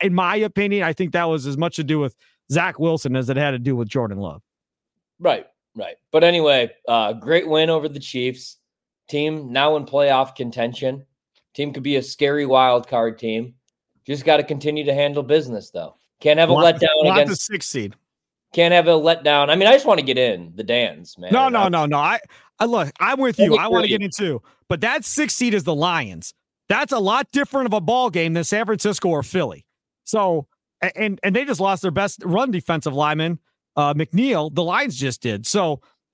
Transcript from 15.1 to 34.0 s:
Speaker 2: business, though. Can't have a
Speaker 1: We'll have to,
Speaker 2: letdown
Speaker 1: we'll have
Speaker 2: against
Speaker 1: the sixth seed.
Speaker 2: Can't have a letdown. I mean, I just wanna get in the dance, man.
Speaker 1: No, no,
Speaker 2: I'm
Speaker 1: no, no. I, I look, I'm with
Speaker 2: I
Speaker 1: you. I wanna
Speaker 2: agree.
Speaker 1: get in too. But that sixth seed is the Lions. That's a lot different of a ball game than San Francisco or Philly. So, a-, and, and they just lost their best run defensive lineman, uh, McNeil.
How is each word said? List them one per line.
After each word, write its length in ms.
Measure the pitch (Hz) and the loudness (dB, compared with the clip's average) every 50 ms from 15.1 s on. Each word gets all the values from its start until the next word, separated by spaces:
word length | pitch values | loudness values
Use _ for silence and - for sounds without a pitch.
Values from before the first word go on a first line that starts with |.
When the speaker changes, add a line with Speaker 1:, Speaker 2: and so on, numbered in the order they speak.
| 143 147 139 | -2 -2 -2
Speaker 2:
business, 480 | 123 147 160 147 127 120 107 92 - | 2 0 0 0 0 -8 -10 -12 -12
though. 240 | - 87 82 76 - _ _ _ _ _ | -12 -12 -12 -12 -14 _ _ _ _ _
Can't 200 | - 151 151 156 | 2 2 4 6
have 100 | 165 165 | 6 4
a 20 | - | 6
Speaker 1:
We'll 140 | 147 160 | 6 6
have 140 | 170 160 165 | 6 4 4
to, 60 | - | 2
Speaker 2:
letdown 20 | - - | 2 2
Speaker 1:
we'll 160 | 156 156 - 190 | 4 4 4 4
have 100 | - 147 | 4 4
Speaker 2:
against 240 | 143 - - - - | 2 0 -4 -6 -6
Speaker 1:
the 60 | 214 | -8
sixth 140 | 185 - - | -8 -8 -6
seed. 260 | - 135 110 98 - _ _ _ _ _ _ _ _ _ _ _ - | -6 -6 -6 -8 -10 _ _ _ _ _ _ _ _ _ _ _ 0
Speaker 2:
Can't 220 | - 170 170 175 | 2 6 6 8
have 140 | 175 165 165 | 6 8 6
a 20 | |
letdown. 600 | 170 151 151 165 170 165 - 147 147 143 143 143 | 4 4 6 4 2 2 4 4 4 4 4 4
I 40 | 156 | 4
mean, 140 | 180 190 208 | 4 6 8
I 40 | 240 | 6
just 140 | 269 277 | 6 6
wanna 160 | 294 208 165 139 | 6 2 2 2
get 160 | 131 131 127 | 0 0 2
in 340 | 127 120 101 90 87 82 82 | 2 0 0 -2 -6 -12 -12
the 80 | 92 107 | -10 -4
dance, 520 | 95 117 120 120 104 78 76 87 - - | -2 0 0 0 -2 -4 -8 -18 -20 -20
man. 160 | - 87 90 196 | -12 -6 -2 0
Speaker 1:
No, 160 | 247 269 269 | 2 2 2
no, 120 | 247 226 | 2 2
Speaker 2:
I'm 120 | 202 190 175 | 0 2 0
Speaker 1:
no, 140 | 165 156 | 0 0
no. 120 | 147 147 143 | 0 0 0
I, 200 | 147 165 214 226 - _ _ - _ _ _ - | 0 0 -2 -4 -6 _ _ -20 _ _ _ -4
I 60 | 208 | -2
look, 260 | 240 233 220 170 143 - - | -2 0 -2 -2 -4 -4 -2
I'm 220 | 170 202 269 262 | -2 0 0 0
with 180 | 269 254 202 - | 0 0 2 2
Speaker 2:
I 60 | 220 | 4
Speaker 1:
you. 120 | 180 151 | 4 4
I 120 | 143 - - | 2 0 0
wanna 160 | 180 180 - | 0 0 0
Speaker 2:
agree. 140 | - - 214 | 0 -2 -2
Speaker 1:
get 40 | 202 | -4
in 80 | 196 | -4
too. 320 | - - 208 180 143 117 - _ _ _ _ - | -6 -4 -4 -4 -4 -6 -8 _ _ _ _ -6
But 120 | 180 165 | -6 -4
that 240 | - 226 262 302 226 | -2 -2 -2 -4 -4
sixth 320 | - - - 302 247 - | -4 -4 -2 -2 -2 -2
seed 180 | - 247 240 208 | -2 -2 0 0
is 80 | 208 151 | -2 -2
the 140 | 175 165 | -2 -2
Lions. 580 | 143 156 175 175 165 135 104 90 82 90 - - _ _ _ _ _ _ - | -2 0 -2 -2 -2 -4 -6 -10 -14 -16 -16 -18 _ _ _ _ _ _ -2
That's 220 | 196 226 294 - 277 | -2 -2 -2 -2 -2
a 60 | 240 | 0
lot 320 | 202 190 214 262 285 - | 0 2 0 0 -2 -2
different 360 | - 277 285 - - 277 262 | -2 -2 -2 -2 -2 -2 -2
of 60 | 240 202 | 0 -2
a 80 | 214 | -2
ball 300 | 175 151 233 254 254 240 | 0 0 0 0 0 0
game 220 | 160 175 165 165 165 | -2 -2 -2 -2 -2
than 100 | 170 165 | -2 -4
San 240 | - - 208 226 | -2 -2 -2 -2
Francisco 440 | 196 220 180 - 214 202 - - 185 | -2 -4 -2 -2 -4 -4 -2 -2 -2
or 120 | 165 147 131 | -2 -2 -4
Philly. 420 | - - 185 165 120 85 69 - _ _ _ _ _ _ _ _ | -4 -4 -4 -4 -4 -6 -10 -20 _ _ _ _ _ _ _ _
So, 460 | - - 220 202 190 170 160 139 _ _ _ _ _ _ - - | -4 -2 0 0 0 0 -2 -4 _ _ _ _ _ _ -6 -6
a-, 160 | 196 - - | -6 -4 -2
and, 220 | 220 214 196 - - | -4 -4 -4 -4 -2
and 140 | 196 185 | -2 0
they 80 | 233 277 | 0 0
just 160 | 277 254 151 | -2 -2 -2
lost 220 | 190 196 190 180 - | 0 0 0 0 -2
their 100 | 185 160 | -2 -2
best 280 | 190 196 202 - - - | -2 -2 -2 -4 -6 -6
run 260 | 185 165 196 262 277 | -2 -2 0 0 0
defensive 440 | 214 180 - - 170 160 - 156 131 | -2 -4 -2 -2 -4 -2 -2 -4 -2
lineman, 440 | 139 151 147 151 151 160 165 175 160 _ _ _ _ _ _ - | 0 0 0 0 0 -2 -2 -4 -6 _ _ _ _ _ _ -2
uh, 180 | - 147 143 147 | 0 0 0 0
McNeil. 580 | 147 | 0